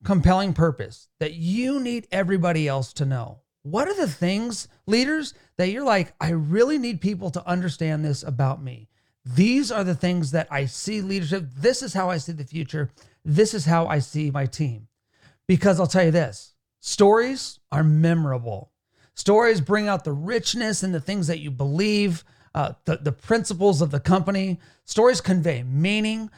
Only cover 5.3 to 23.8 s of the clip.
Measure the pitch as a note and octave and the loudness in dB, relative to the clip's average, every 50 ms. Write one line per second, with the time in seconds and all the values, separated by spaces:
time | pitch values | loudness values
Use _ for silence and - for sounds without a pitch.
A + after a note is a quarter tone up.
5.3 | - - _ _ _ - F3+ F#3 G3+ B3 C#4+ C4 G#3+ G3 E3+ - - _ - D#3+ | -12 -18 _ _ _ -2 -2 -2 -2 -2 0 2 2 2 0 -2 -6 _ -2 -2
6.3 | E3+ E3 D3+ D3 E3+ G#3+ A#3+ C4+ D#4 D4 A#3+ A#3+ A3 E3 - G3 G#3+ F3 G3 F3+ | 0 0 0 0 2 2 4 2 2 0 -2 -4 -4 -2 -2 -4 -4 -2 -6 -6
7.3 | C3 F3 - F3 F3 F3+ F3+ F3+ - - E3 D#3 D#3 D3+ D3+ D3+ C#3+ C3+ - - | -6 -6 -4 -4 -2 -2 -2 -4 -4 -4 -4 -2 -2 -2 -2 -2 -4 -4 -4 -8
8.3 | C3+ A#2+ C#3 C3 C3+ - C#3 C3 B2 A#2 A2 _ _ _ _ _ _ _ _ C3 | -2 -2 0 -2 -2 -4 -8 -12 -14 -16 -20 _ _ _ _ _ _ _ _ -4
9.3 | B2 C3+ F#3+ A3+ B3 C#4 D4 G#3+ A#3+ G#3+ G3 F3+ F3 C3+ - F3+ F3+ F3 E3 C3+ | 2 2 4 4 4 2 0 0 -2 -2 -2 -2 -2 -2 -2 -2 0 0 -2 -2
10.3 | C#3 E3 D#3 - D3 C#3 C#3 B2+ - - - G3 G#3+ G#3+ G3 F#3+ G3 G3 F3 C#3+ | -2 -2 -2 -2 -4 -4 -4 -4 -6 -8 -8 -6 -6 -4 -4 -4 -4 -4 -2 -2
11.3 | F3 G3 E3 C3+ B2+ C3+ D3 A#3 B3+ - C4+ F#3+ D#3+ F#3+ F#3 F3+ F#3 E3 C3+ - | -4 -4 -6 -8 -10 0 0 0 0 0 -4 -6 -4 -2 -2 -2 -2 -4 -6 -8
12.3 | E3+ D3+ C#3+ - - E3 D3+ - - D#3 C#3+ - - _ - _ _ _ _ D3+ | -10 -10 -12 -10 -8 -8 -8 -6 -4 -6 -6 -6 -8 _ -20 _ _ _ _ 0
13.3 | D3 E3 A3 G#3+ A3+ G#3 C#3 D#3 E3 E3 E3 - D#3 D3 B2+ - - D3 D#3 C#3+ | 4 4 4 4 2 0 0 2 2 2 2 2 0 0 -2 -2 -4 -4 -4 -2
14.3 | C3+ C#3+ C#3 B2+ - - D#3 C3+ A2+ G#2+ G#2+ _ _ _ _ _ _ _ _ - | -2 -2 -4 -4 -2 -4 -4 -4 -4 -8 -12 _ _ _ _ _ _ _ _ -20
15.3 | _ _ _ - F#3+ - - G3+ F#3 E3 F#3 - - F#3 F#3 E3 D3+ E3+ D#3 A2+ | _ _ _ 2 2 4 6 4 4 4 2 2 2 4 4 4 4 2 0 0
16.3 | G2+ - - - _ _ _ _ _ _ - - - - G#3 G3 G#3+ A3+ A#3 B3+ | -6 -12 -20 -20 _ _ _ _ _ _ -10 -8 2 6 6 8 8 6 4 2
17.3 | C4+ B3+ - - - - _ _ - D3 D#3 D#3 D3+ D#3 D#3+ E3 E3+ E3 D#3 C#3+ | -2 -6 -8 -12 -12 -16 _ _ 0 2 4 4 6 6 4 4 4 2 0 -2
18.3 | C3 B2 A#2 A#2 G#2 F#2+ - - _ _ _ _ _ _ _ _ _ - - G3 | -2 -4 -4 -6 -8 -10 -12 -16 _ _ _ _ _ _ _ _ _ -4 2 4
19.3 | G3+ G#3+ A#3+ A#3 A3+ F#3+ C3+ - G3+ G#3+ G#3 G#3 G3 F3 - D#3+ C#3+ C#3 D#3 F#3 | 4 6 6 4 4 2 0 0 0 0 0 0 -2 -2 -2 -4 -6 -6 -6 -4
20.3 | B3 A#3 - - - A#3+ A#3 A3 G#3 - F#3+ F#3+ F3+ D#3+ - - G3+ G3+ F3 D3 | -4 -4 -2 -4 -4 -2 -2 -2 -2 -2 -2 -2 -4 -4 -4 -4 -2 -2 -2 -2
21.3 | E3+ D#3+ D3 D3+ C3 B2 C#3 C#3 C#3+ E3 G3+ G#3+ G#3 G#3 G#3 G3+ E3+ D#3+ - _ | -2 -4 -6 -8 -6 -4 -4 -2 0 0 0 2 2 2 2 0 0 -4 -8 _
22.3 | _ _ _ _ _ D#3 C#3+ B2+ B2 - _ - - - C#3+ D3 C3+ - - - | _ _ _ _ _ -4 -4 -4 -6 -6 _ -4 -4 -2 -2 -4 -4 -4 -2 0
23.3 | A3 A#3 F#3+ - G#3 E3 F#3+ G3+ F#3+ C#3 | 0 0 0 -2 -4 0 2 2 4 2